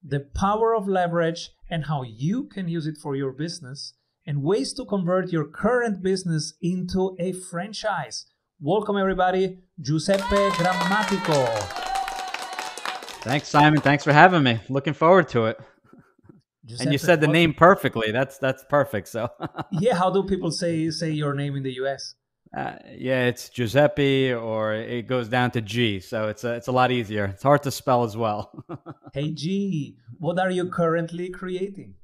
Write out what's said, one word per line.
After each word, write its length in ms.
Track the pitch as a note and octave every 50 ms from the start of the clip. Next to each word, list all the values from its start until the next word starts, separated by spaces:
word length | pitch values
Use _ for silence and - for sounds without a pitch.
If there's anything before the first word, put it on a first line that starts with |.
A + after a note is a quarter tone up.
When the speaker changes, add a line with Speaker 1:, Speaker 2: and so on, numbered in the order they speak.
Speaker 1:
the 200 | _ D3+ C#3 C#3+
power 560 | C#3 - _ - G3 G3 G#3 A3 A3+ A3+ A3+
of 100 | A3+ G3
leverage 640 | G3 F#3+ F#3 F3+ F3 E3 E3+ E3+ E3 E3+ E3 - - _ _ _ -
and 180 | F3 E3 D3
how 160 | C3+ D#3 C#3+ B2+
you 420 | A#2+ G#2+ A2 C3 D#3 G3+ B3+ D4
can 240 | D4 - G3 F#3 E3
use 180 | E3 E3+ D3+
it 100 | D3+ D#3
for 200 | - - D#3 C#3
your 160 | C3+ C#3 C3+ C3
business 640 | C3 D3+ E3+ E3+ F3 D#3 B2 C3+ C#3 - - - _ _ _ _ _ _
and 180 | - C#3+ C#3+ C3+
ways 280 | D3+ F#3+ A#3+ C4+ C4 -
to 120 | - B3+
convert 480 | G3+ G3+ G3 F3+ E3 F3+ F#3 F3+ F3+ E3+
your 120 | D#3+ D3
current 560 | - - - - G#3 B3 B3 A#3+ A#3 G#3 F3+ F3
business 520 | F#3+ F#3+ F#3 F3+ F3+ D#3+ D#3 D3+ - - _ F3
into 540 | E3+ F3+ F#3 F3+ F3+ - F#3+ F#3 F#3+ F#3+ -
a 140 | F3 F#3 F3+
franchise. 920 | F3+ - - - E3+ F3+ G#3+ A3 - - G#3+ G3 F3 C#3+ A#2 G#2+ - - _ _ _ _ _ _ _
Welcome, 360 | D3 C#3 F3+ G#3+ G#3 G#3 G#3
everybody, 600 | G3+ G3 F#3+ F#3+ F3+ F3+ F#3 F#3 F#3+ F#3+ F#3+ F#3 - - _ _ -
Giuseppe 420 | D3+ A#2 D3+ D#3+ - - G3 G3 -
Grammatico. 1200 | - G3+ G3+ G3+ G3 - - E3 F3+ F#3 F3+ F3 F3+ F#3+ G#3+ G#3+ - G3 F#3+ - - D#3 C#3+ C3 A#2+ A2+ G#2+ G2 F2+ - - - - - - - - - - - - - - - - - - - - - - - - - - - - - - -
Speaker 2:
Thanks, 260 | A2 B2+ D3 - -
Simon. 320 | - D3+ D3 D3+ D3+ D3+
Thanks 240 | - D3 C#3+ C#3+ -
for 80 | D#3+ C#3+
having 320 | D3 D#3+ F#3+ F#3 E3+ C#3+
me. 160 | B2+ A#2 A2+ - -
Looking 260 | C3 C#3 C3+ E3 D3
forward 340 | - E3 D#3+ F#3 G3 - -
to 160 | - B2 A2+
it. 120 | A2 A#2+ -
And 1120 | - - _ _ _ _ - - _ _ _ _ _ _ - - _ _ _ _ _ -
you 60 | A2
Speaker 1:
Giuseppe, 220 | A#2+ B2 - C#3+ C#3
Speaker 2:
said 220 | - - F3 D#3+
the 60 | D3+
Speaker 1:
what 60 | D3 D3
Speaker 2:
name 200 | D#3+ E3+ E3 C#3+
perfectly. 600 | - D#3+ F3 G3 F#3+ - C3 - A2+ A2+ G#2+ G#2+
That's, 260 | A#2+ C#3 C3+ - -
that's 260 | - C3 C3 - - _
perfect. 380 | - D3 C3+ - - G#2 F#2+ -
So 200 | - A2+ A2 A#2+ - _ D#3 D3+ -
<laughs> 200 | - D3+ - -
Speaker 1:
Yeah, 240 | D#3+ F3+ A#3 A#3+
how 140 | F3 F3+ F#3
do 120 | F3+ G3 F#3+
people 300 | G3 G3 F3+ F3+ E3+ D#3
say, 380 | - F3+ E3+ E3+ D#3+ D#3 E3
say 200 | D#3 D#3+ E3+ D#3+
your 240 | D#3 D3+ D3+ C#3+ C#3+
name 220 | C#3 C#3+ C#3+ C#3
in 80 | C#3 C3+
the 80 | C3 B2+
U 160 | B2+ C3 C#3
S? 260 | C#3 C3 - - - _ _ _ _ _ _ _ -
Speaker 2:
Uh, 200 | - C#3 B2+ - - - - -
yeah, 300 | - - B2+ C3 B2+ B2
it's 240 | B2 A#2+ - - -
Giuseppe, 800 | _ - B2 A2 F#2+ C3+ D3 D3 D3 - C#3+ C#3 C3+ C3+ C3 C3 B2+
or 400 | A#2 A2+ A2+ A2 A2 A2 G#2+ G#2+
it 340 | A2 A2+ A2 A#2+ A#2+ A2
goes 220 | G#2 C3 B2+ A#2+ G#2+
down 220 | A#2+ B2+ B2 B2
to 100 | - B2
G, 400 | A2 G2 G2+ A#2+ A#2+ A2+ G2+ F#2+
so 280 | F2+ - - A2+ A2 G#2+
it's 160 | G#2+ - -
a, 100 | A#2+ A#2
it's 140 | A#2+ A#2 -
a 40 | B2+
lot 180 | B2+ B2+ B2
easier. 360 | B2+ B2 A2+ F#2+ G#2+ G#2 G2+
It's 160 | G2 F#2+ - -
hard 200 | C3+ D3 C#3+ -
to 60 | C#3+
spell 340 | A#2+ - - - C3 B2 B2
as 120 | A2+ G2+
well. 480 | A2 A#2 A2 G#2 G#2+ G#2+ - _ - - _
<laughs> 140 | F3 - _ E3 D3+ _ _ C#3+ _
Speaker 1:
Hey, 180 | C#3 C#3+ D#3 D#3
G, 640 | C#3 C3+ E3 F#3+ G3+ G3+ G3 F3+ D#3 C#3 A#2+ - _ _ - A#2+ -
what 200 | D#3+ D3+ E3+ F3+
are 120 | F#3 F#3+
you 200 | F#3 F3+ F3+ F3+
currently 600 | F3+ - E3+ E3 D#3+ E3+ E3+ E3 E3 E3+ F3+ F#3
creating? 640 | F3+ - - F#3 F#3 F3+ F#3+ G3+ G3 - C3+ G#2 G2+ -